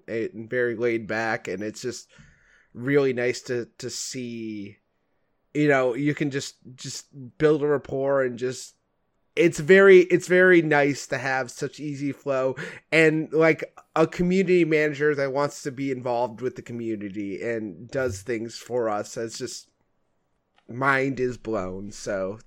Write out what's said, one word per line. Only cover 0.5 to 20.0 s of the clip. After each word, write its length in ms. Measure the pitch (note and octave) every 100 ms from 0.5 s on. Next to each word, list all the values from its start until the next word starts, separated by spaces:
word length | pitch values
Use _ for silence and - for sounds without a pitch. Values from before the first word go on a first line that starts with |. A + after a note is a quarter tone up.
| B2+ A#2+ A2
laid 320 | A#2+ A2+ G#2+
back. 400 | A2 A2+ G#2+ -
And 160 | F#2+
it's 180 | G#2+ G#2+
just, 280 | B2 - - _ - _ _ _ _ -
really 360 | B2+ C#3+ C#3
nice 280 | B2 B2 A#2+
to, 240 | - B2 G#2+ -
to 120 | B2
see, 880 | - - C3 A#2+ A#2 A2 G#2+ G2+ G#2 _ _ _ _ _ _ _
you 140 | D3 D3
know, 260 | C3+ B2+
you 200 | A#2+ D3
can 180 | C#3+ D3+
just, 240 | C3+ - - - B2+
just 320 | C3+ - - C#3+ B2 -
build 260 | D3+ D#3
a 40 | D3
rapport 560 | C#3+ - C#3 C#3 C#3
and 140 | B2+ A#2
just, 380 | B2+ B2+ - _ _ _ _ _ _ -
it's 240 | E3+ E3
very, 400 | D3 F#3+ G3 F#3
it's 280 | F3 F3+ -
very 340 | F3+ F#3 F3
nice 440 | D#3 D3 C#3+ C3+ -
to 100 | C3+
have 340 | C3+ C3 B2
such 280 | - C#3+ -
easy 320 | D3 C#3 C#3+
flow 440 | C3 C#3 C3 C3 B2+ - - _
and, 400 | D#3 D#3+ D#3 D#3
like, 400 | D3+ D#3+ D#3 - - _ D#3
a 120 | D#3+
community 580 | - F3 F#3+ F3+ F3+ D#3+
manager 480 | D#3 D3+ C#3 D3+
that 180 | C#3+ C#3
wants 300 | C3+ C#3+ -
to 100 | D3
be 200 | B2+ C#3
involved 500 | B2+ B2 A#2+ A#2+ G#2+
with 140 | B2+ A#2+
the 60 |
community 800 | - A#2 A2+ G#2+ G2+ G2 G2 F#2+
and 480 | A2+ A2+ G#2+ D#2+ A#2
does 320 | C#3 B2+ F#2+
things 360 | - A2+ A2+ -
for 320 | - B2 A2
us. 260 | G#2 G#2 B2+
It's 220 | A2+ -
just, 320 | B2 - - _ _ _